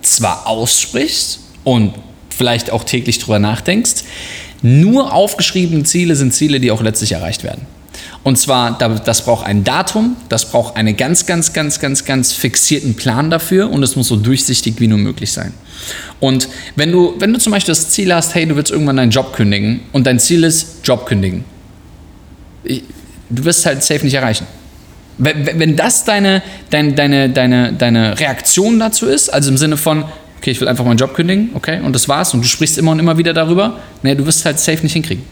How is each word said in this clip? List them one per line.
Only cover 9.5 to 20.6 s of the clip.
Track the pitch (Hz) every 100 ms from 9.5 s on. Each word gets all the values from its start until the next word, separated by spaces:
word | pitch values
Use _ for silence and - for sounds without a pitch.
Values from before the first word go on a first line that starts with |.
| 104
Datum, | 98 147 190 220 233 247 -
das | 113 -
braucht | 127 110 110
einen | 110
ganz, | 107 131 175
ganz, | - 170 165
ganz, | 165 151 143
ganz, | 143 135
ganz | - 135 123
fixierten | - 127 - - - 135 110
Plan | 131 117 156
dafür | 165 - 185 214
und | 143
es | 131 -
muss | 120
so | 110
durchsichtig | 107 131 - 123 - 113
wie | 113
nur | 107
möglich | 101 101 110
sein. | - 90 - - - - - - -
Und | 135 131 123 - - -
wenn | 156
du, | 180 175 -
wenn | 202
du | 240
zum | 226
Beispiel | 202 -
das | 160 -
Ziel | - 190
hast, | 170 160
hey, | 175
du | 160 147
willst | 147
irgendwann | 151 147 135
deinen | 123
Job | 120 131
kündigen | - 104 101 104 120 -
und | 139 127
dein | 123
Ziel | - 170
ist, | 160 156